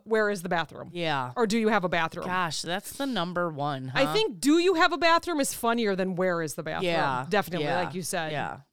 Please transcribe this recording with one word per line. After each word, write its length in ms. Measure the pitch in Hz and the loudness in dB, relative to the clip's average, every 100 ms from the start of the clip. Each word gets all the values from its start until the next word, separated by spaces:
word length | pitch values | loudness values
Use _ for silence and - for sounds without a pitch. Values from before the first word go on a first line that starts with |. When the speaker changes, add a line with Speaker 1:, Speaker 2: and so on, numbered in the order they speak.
Speaker 1:
"Where 260 | 214 220 208 | 0 2 2
is 120 | 202 | 0
the 80 | 175 | -2
bathroom?" 400 | 170 160 - - | -2 -2 -8 -12
Speaker 2:
Yeah. 400 | 175 160 143 127 127 | -4 0 0 -2 0
Speaker 1:
Or, 100 | 226 | 2
"Do 100 | 226 | 2
you 120 | 214 | 4
have 140 | 214 175 | 2 2
a 40 | |
bathroom?" 360 | 170 165 170 180 | 0 0 -4 -4
Speaker 2:
Gosh, 360 | 185 170 143 | -2 -2 -2
that's 300 | 156 185 - | -4 -6 -6
the 120 | - 277 | -6 -4
number 440 | 220 170 175 175 | -2 -2 -2 -2
one, 420 | 143 143 135 131 127 | -2 -4 -4 -2 0
Speaker 1:
I 80 | |
Speaker 2:
huh? 100 | 277 | 2
Speaker 1:
think, 260 | 427 440 180 | 2 0 0
"Do 160 | 262 330 | 2 4
you 160 | 349 | 4
have 180 | 330 349 | 4 4
a 60 | 339 | 4
bathroom?" 420 | 330 330 339 311 | 4 4 2 -2
is 140 | 269 | -2
funnier 420 | - 233 233 214 190 | 0 0 2 2 0
than, 200 | 190 180 | 0 0
"Where 260 | 185 170 | 0 0
is 140 | 160 - | -2 -6
the 80 | |
bathroom?" 280 | 156 160 180 | -6 -2 0
Speaker 2:
Yeah. 340 | 165 143 127 143 | 2 2 0 0
Speaker 1:
Definitely, 380 | 202 170 165 147 | 0 0 -2 0
Speaker 2:
Yeah. 120 | 180 | 0
Speaker 1:
like 100 | 175 180 | -2 -6
you 60 | |
said. 300 | 160 180 156 | -6 -4 -4
Speaker 2:
Yeah. 240 | 143 92 98 - | -4 -6 -8 -16